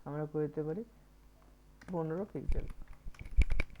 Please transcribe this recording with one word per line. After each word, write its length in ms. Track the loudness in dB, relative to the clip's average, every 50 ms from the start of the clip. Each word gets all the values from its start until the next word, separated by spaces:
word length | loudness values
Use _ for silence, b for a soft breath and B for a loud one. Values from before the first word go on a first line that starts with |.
| -10
আমরা 220 | -8 -4 -4 -4
করে 200 | -2 -2 -2 -2
দিতে 160 | -2 -2 -4
পারি 220 | -4 -4 -4 -6 -8 -10 -14 -20 -20 -20 -20 -20 -20 -20 -20 -20 -20 -20 -20 -20 -20 -20 -20 -20 -12 -6
পনেরো 320 | -4 -4 -2 -2 -2 -4 -6 -6
পিক্সেল, 340 | -8 -4 0 2 2 2 0 -2 -8 -10 -12 -14 -14 -12 -12 -12 -12 -10 -12 2 4 6 6 8 6 4 4 2 -4 -12